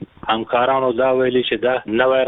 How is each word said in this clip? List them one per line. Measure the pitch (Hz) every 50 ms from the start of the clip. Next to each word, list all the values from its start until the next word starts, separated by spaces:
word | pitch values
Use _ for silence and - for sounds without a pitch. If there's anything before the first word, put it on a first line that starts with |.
| - - _ - - -
همکارانو | 113 113 110 - - 120 123 127 135 135 131 127 120 117
دا | 131 131 131
ویلي | 131 127 127 123 127 120
چې | - 123 107 113
دا | 123 131 120 - 104 107 117
نوی | 127 131 131 131 131